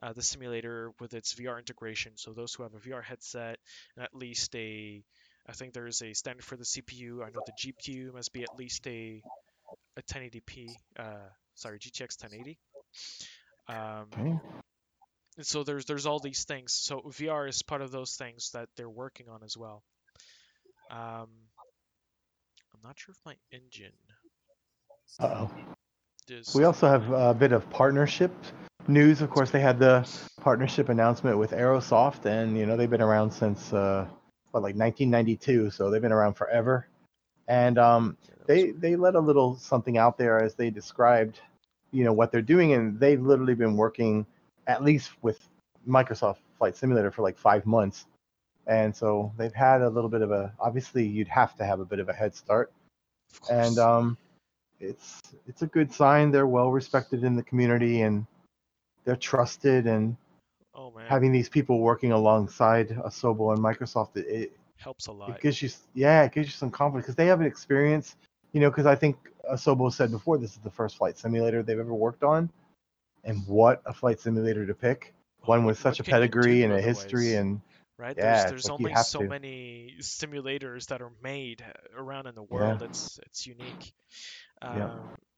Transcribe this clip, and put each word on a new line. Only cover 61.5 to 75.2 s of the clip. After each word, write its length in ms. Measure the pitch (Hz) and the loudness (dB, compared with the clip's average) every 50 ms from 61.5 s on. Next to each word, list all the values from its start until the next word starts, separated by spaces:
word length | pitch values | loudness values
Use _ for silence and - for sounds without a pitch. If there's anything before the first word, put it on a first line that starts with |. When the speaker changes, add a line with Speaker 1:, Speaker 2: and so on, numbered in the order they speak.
| - 151 131 - 123 117 | 0 0 0 2 2 2
Speaker 2:
working 320 | 113 117 117 - 131 120 113 | 4 4 2 2 2 2 2
alongside 800 | 110 110 107 110 110 101 92 - - 120 110 113 117 110 107 | 4 6 6 4 4 2 -2 0 2 4 4 4 4 2 0
Asobo 640 | 113 120 - 104 - - - 120 110 107 110 110 107 | -4 -8 -8 -10 -8 -4 -2 -2 0 0 0 0 0
and 100 | 107 110 | 2 2
Microsoft, 540 | 110 113 - 127 - - 117 107 - - 104 | 0 0 -2 -6 -6 -4 -4 -4 -4 -6 -8
it, 80 | 78 | -6
it 260 | 67 - 113 - - - _ _ _ _ | -6 -6 -6 -6 -8 -12 _ _ _ _
Speaker 1:
Helps 320 | _ - 139 131 - - - | _ -18 -18 -16 -16 -16 -16
a 40 | 107 | -16
Speaker 2:
it 20 | |
Speaker 1:
lot. 260 | 101 101 - - 95 | -14 -14 -14 -10 -4
Speaker 2:
gives 220 | - 147 131 - 143 | -2 -2 -2 -2 -6
you 60 | 123 | -8
s-, 180 | - - _ _ - | -10 -12 _ _ -4
yeah, 300 | 127 135 147 160 160 147 | 2 4 6 6 6 6
it 80 | 131 - | 4 2
gives 160 | 151 151 139 | -2 -4 -4
you 40 | - | -6
some 180 | - 143 120 | -8 -8 -8
confidence 360 | - - 143 147 135 127 - | -4 -2 -2 -2 -2 -4 -6
'cause 100 | - 120 | -6 -2
they 100 | - 165 | 2 4
have 140 | 180 185 165 | 4 4 4
an 60 | 165 | 2
experience, 680 | 139 - - - - 139 139 143 147 151 151 139 - - _ _ _ _ _ _ _ - | 0 -2 -4 -4 0 2 2 4 2 2 0 -2 -6 -14 _ _ _ _ _ _ _ 0
you 80 | 151 | 4
know, 100 | 147 143 | 4 4
'cause 140 | - 156 139 | 4 4 4
I 120 | 147 143 | 4 4
think 200 | 139 160 147 135 - - - _ - - - | 6 4 0 0 -2 -8 -20 _ -14 -8 -8
Asobo 400 | 135 123 - 151 135 123 127 123 | -8 -2 0 2 2 2 2 0
said 200 | - - 131 113 | 0 0 -2 -2
before, 260 | 113 104 - 165 160 | -2 -4 -2 -2 -2
this 160 | 139 117 104 - | -2 -2 -6 -12
is 60 | 107 | -14
the 120 | 104 104 | -14 -12
first 280 | - - 110 104 - - | -8 -6 -6 -6 -4 -4
flight 180 | 107 85 - | -4 -4 -4
simulator 460 | - - 113 113 117 113 117 113 117 107 | -6 -6 -4 -2 0 0 0 -2 -2 -2
they've 180 | 113 110 110 | -4 -4 -6
ever 140 | 113 117 117 | -6 -6 -4
worked 280 | 107 110 120 123 - 147 | -2 -2 -2 -2 0 0
on. 280 | 143 156 160 170 165 - _ _ _ _ _ _ _ _ _ _ _ _ _ - | 2 2 2 0 -2 -6 _ _ _ _ _ _ _ _ _ _ _ _ _ -10
And 220 | 113 107 101 95 | -8 -8 -6 -6
what 340 | 95 101 107 113 120 127 - - | 0 4 6 6 6 6 2 -2
a 80 | - - | -10 -8
flight 260 | - - 123 113 - | -4 -2 -2 -2 -2
simulator 460 | - 117 113 110 110 110 110 107 104 | -2 -4 -2 -2 0 -2 -2 -2 -4
to 80 | 95 104 | -6 -6
pick. 400 | - - 120 131 - - - _ _ | -4 -2 -2 -2 -2 -6 -16 _ _